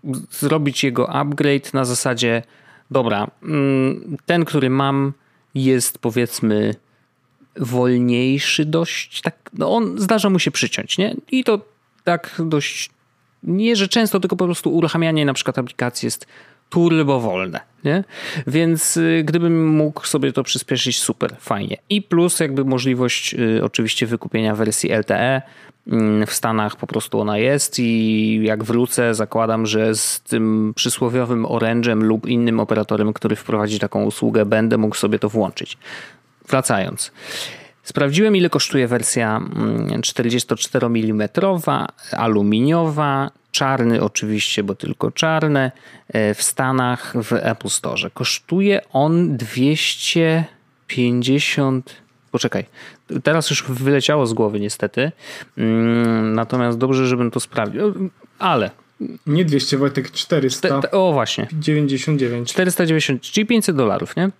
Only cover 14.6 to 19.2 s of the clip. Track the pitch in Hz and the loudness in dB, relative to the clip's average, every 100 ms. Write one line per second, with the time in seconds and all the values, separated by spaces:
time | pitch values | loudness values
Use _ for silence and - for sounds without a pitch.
14.6 | 160 165 165 165 165 156 143 131 - 131 | 0 0 0 0 0 2 0 0 -2 -4
15.6 | 123 - 123 - 120 - - - - _ | -6 -4 -4 -2 -6 -6 -12 -20 -20 _
16.6 | _ 175 170 160 143 135 113 92 95 - | _ 2 4 4 4 2 0 -2 -4 -8
17.6 | - _ 143 170 196 - - 160 135 143 | -12 _ -2 0 -2 -10 -10 -8 -2 0
18.6 | 165 165 - 170 165 165 | 2 2 0 0 2 2